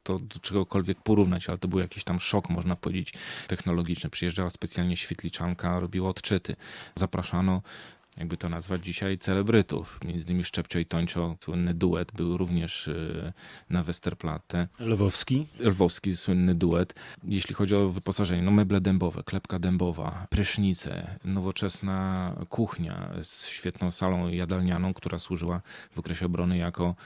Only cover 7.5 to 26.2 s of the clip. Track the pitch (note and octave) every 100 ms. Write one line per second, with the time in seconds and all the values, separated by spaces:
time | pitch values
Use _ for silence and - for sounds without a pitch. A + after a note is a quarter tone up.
7.5 | F#2 - - - - _ - E2+ F2 E2+
8.5 | E2+ F2 F2+ F2+ E2 G2 F#2+ - F#2+ G2+
9.5 | A2+ F#2+ - - - F2 E2+ D#2+ F2+ F2
10.5 | - - E2+ E2+ E2+ E2+ F2 E2+ E2 -
11.5 | F2 F2 E2+ F#2 E2+ F2 - F2 F2+ F2
12.5 | F2 E2 - D#2+ E2 D#2+ E2 E2 - -
13.5 | - - F2 D#2+ E2+ F2+ F2 E2 D2+ -
14.5 | F2 F2 - A2+ G#2 G2 - - C3 D3+
15.5 | - A#2 F#2 F2 - G2 F2 - F2+ F2+
16.5 | E2+ F2 E2+ F2+ - - - - G2 -
17.5 | G2 G2 G2+ G2 F#2 G2 G2 F#2 F2 F#2
18.5 | G#2 G2 G2 F#2+ F#2 F2 E2 - F#2 -
19.5 | F2+ F#2 F2+ F2+ D#2+ F2+ F2 F#2 G#2 G2
20.5 | - G2 F2 - F2+ F2 F#2+ F#2 F#2+ F#2
21.5 | - G2+ - G2 F#2+ F#2+ F#2 F2+ F2 F2
22.5 | - A2 - E2 - F2+ F2+ D#2+ - -
23.5 | - F2+ - F2+ - F#2 F2+ F2 F2 F2
24.5 | F#2 F2+ F2 F#2+ - - E2+ - F2+ E2+
25.5 | F2 - - - - - E2+